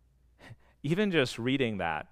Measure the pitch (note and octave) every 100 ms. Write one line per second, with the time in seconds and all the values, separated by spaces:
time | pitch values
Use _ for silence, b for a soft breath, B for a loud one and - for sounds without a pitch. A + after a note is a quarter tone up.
0 | _ _ _ _ B A#2 B B C#3 E3+
1 | G#3 E3 B2+ - B2 C3+ A#2 G2+ E2 D#2
2 | -